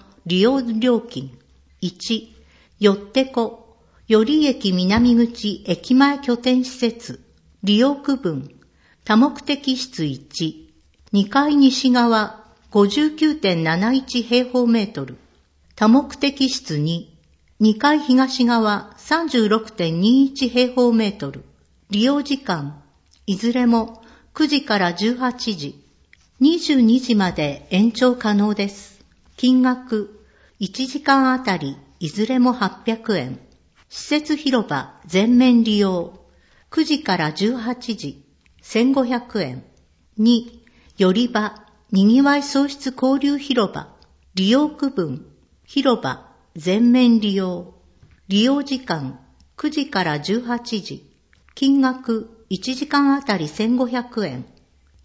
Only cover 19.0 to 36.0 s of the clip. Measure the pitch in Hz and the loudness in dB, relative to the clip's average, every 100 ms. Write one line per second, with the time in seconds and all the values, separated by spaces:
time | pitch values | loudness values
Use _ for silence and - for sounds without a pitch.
19 | - 311 330 247 214 220 220 - 170 165 | -4 -2 0 0 2 0 -2 -6 -4 0
20 | 196 254 269 - 254 240 247 247 247 226 | 4 4 4 0 -2 0 0 2 2 2
21 | 214 - 139 139 - _ _ _ _ 202 | 0 -4 -10 -12 -18 _ _ _ _ 0
22 | 240 285 285 277 - 175 139 147 _ _ | 0 0 -2 -6 -4 -6 -6 -12 _ _
23 | _ _ - 190 226 240 247 233 226 - | _ _ -8 -4 -2 0 2 2 0 -10
24 | - - _ - 311 294 294 208 180 175 | -20 -20 _ -4 -2 0 -2 0 0 -2
25 | 208 247 254 240 - 190 143 - _ _ | -4 -2 -4 -6 -8 -8 -10 -14 _ _
26 | _ _ _ - 269 339 320 285 226 247 | _ _ _ 0 2 2 0 2 4 4
27 | 247 220 185 170 147 139 - 185 226 226 | 2 0 0 -2 -4 -6 -4 0 2 2
28 | 254 247 226 202 208 208 202 - - - | 2 2 0 0 0 -2 -6 -8 -20 -20
29 | _ _ _ - 247 254 254 254 - 220 | _ _ _ -4 2 4 2 0 -4 -6
30 | 202 - _ _ _ - 185 190 262 285 | -6 -12 _ _ _ -10 -8 -6 -8 -4
31 | 294 277 262 254 254 185 143 139 - _ | 0 2 2 0 -2 -4 -6 -10 -18 _
32 | 160 196 220 262 247 247 233 - - 226 | -8 -4 -2 2 2 2 -4 -4 -6 -4
33 | 220 196 127 - - _ _ _ _ - | -2 -4 -4 -10 -16 _ _ _ _ -18
34 | - 294 302 302 277 247 202 143 131 - | -4 -4 -2 -4 0 -2 -2 -6 -8 -16
35 | - 180 214 247 254 240 226 208 202 180 | -4 0 4 4 6 4 4 2 0 -2